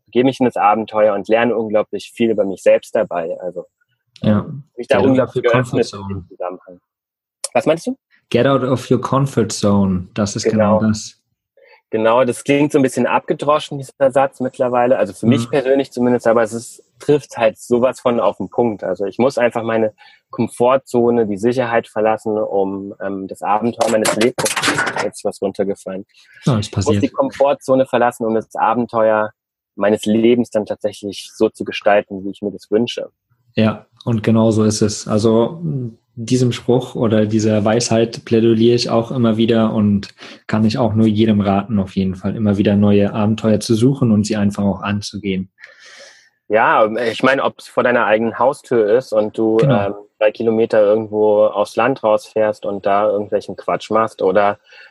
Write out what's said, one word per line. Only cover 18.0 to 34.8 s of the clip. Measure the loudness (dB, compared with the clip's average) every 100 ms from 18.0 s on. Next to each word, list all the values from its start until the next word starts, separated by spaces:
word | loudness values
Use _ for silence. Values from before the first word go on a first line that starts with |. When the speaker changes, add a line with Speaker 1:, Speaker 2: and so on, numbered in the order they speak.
| -2 0
Speaker 1:
auf | -2 -2
den | -8
Punkt. | -2 -2 -2
Also | -6 -4 -6
ich | 0
muss | 0 2
einfach | 0 0
meine | -2 0 -2 -4 -20 _ _
Komfortzone, | -4 -4 0 2 2 0 0 2 2 0
die | 0
Sicherheit | -2 -2 -2 -2 -2
verlassen, | -2 0 -2 -2 -4
um, | -2 -2 -2 -4 -10 -10
ähm, | -10 -8 -10
das | -10
Abenteuer | -4 -2 -2 -2 0
meines | 0 0 2
Lebens, | 0 0 -6 -4 -4 -2 -4 -4
jetzt | -8 -6
ist | -8
was | -4
runtergefallen. | -6 -4 -4 -6 -10 -12 -14 _ _ -6 -2
Speaker 2:
Ja, | 0
ist | -2
Speaker 1:
Ich | -4
muss | 0
Speaker 2:
passiert. | 0
Speaker 1:
die | 0
Komfortzone | -2 -4 0 0 0 0 0 2
verlassen, | 2 0 0 -2
um |
das | -2 -4 -2
Abenteuer | -2 0 -2 0 2 2 -2 -8 _ _ _ -2
meines | 0 0 0
Lebens | 2 4 2 0
dann | -4 -4
tatsächlich | -6 -8 -8 -12 -12 -14 -2
so | -2
zu | -2
gestalten, | -10 -4 2 2 0 -10 -12
wie |
ich | -8
mir | -10
das | -10 -4
wünsche. | -2 -2 -6 -12 _ _ _ _
Speaker 2:
Ja, | 0 0 0 -12 _
und | -4 -2
genau | 2 2 4
so | 4
ist | 2 2